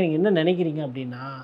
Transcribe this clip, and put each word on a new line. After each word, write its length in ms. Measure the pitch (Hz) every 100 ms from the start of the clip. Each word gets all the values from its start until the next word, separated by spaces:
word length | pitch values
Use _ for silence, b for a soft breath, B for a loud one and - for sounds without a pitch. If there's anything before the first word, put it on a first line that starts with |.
நீங்க 240 | 175 156 208
என்ன 140 | 170
நினைக்கிறீங்க 460 | 165 180 165 151 143
அப்படின்னா, 340 | 131 127 123 135 131